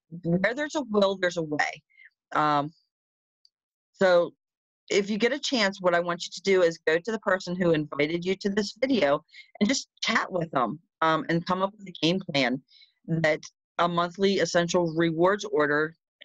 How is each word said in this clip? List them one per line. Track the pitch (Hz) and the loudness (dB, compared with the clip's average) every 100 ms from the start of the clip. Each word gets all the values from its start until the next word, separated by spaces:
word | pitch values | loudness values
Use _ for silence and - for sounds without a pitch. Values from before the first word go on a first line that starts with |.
| _ 170 | _ -10
where | 165 175 196 | -2 0 0
there's | 247 302 | -2 -4
a | 320 240 | -4 -2
will, | 208 196 190 | 2 2 2
there's | 180 175 | -2 -2
a | |
way. | 160 147 156 151 _ _ - _ _ | -4 -2 -4 -6 _ _ -20 _ _
Um, | - 151 147 143 - _ _ _ _ _ _ _ _ _ _ _ | -2 2 2 -2 -8 _ _ _ _ _ _ _ _ _ _ _
so | _ 190 175 165 - _ _ _ _ - | _ 4 4 2 -4 _ _ _ _ -2
if | 185 196 | 0 0
you | 214 | 0
get | 233 | 0
a | 285 | 0
chance, | - 254 196 196 | -2 0 0 0
what | 180 | 0
I | 170 | 2
want | 175 170 | 0 -6
you | - | -8
to | - | -6
do | 190 190 | 2 4
is | 170 165 - | 4 2 0
go | 160 | 0
to | 170 | 0
the | 220 | -4
person | - 185 185 | -2 -2 -2
who | 180 175 | 0 2
invited | 156 151 143 151 175 | 2 0 -2 -2 0
you | 175 190 | -2 -2
to | 208 | -2
this | 196 202 - | -2 -4 -4
video | 269 254 143 151 - - - - | 0 2 2 2 -2 -20 -20 -2
and | 208 | 0
just | 269 - _ | 0 -6 _
chat | - 226 - | -4 -2 -2
with | 185 165 | -4 -4
them, | 139 117 151 - _ | -2 -2 -4 -14 _
um, | 160 160 - | 0 0 0
and | 170 170 | -2 0
come | 185 | -2
up | 196 - | -2 -6
with | 180 | -18
a | 170 156 | -4 -2
game | 185 190 | -2 -2
plan | 156 123 127 - _ _ _ - | -2 0 -2 -8 _ _ _ -4
that | 165 160 156 - - _ - | 0 0 -2 -6 -20 _ -4
a | 170 | -2
monthly | 170 175 175 196 190 | 0 -4 0 0 2
essential | 165 175 170 180 170 | 0 0 0 0 0
rewards | 139 170 160 180 202 | 0 0 2 2 2
order, | 190 147 147 147 156 - _ _ | -2 0 0 0 -2 -6 _ _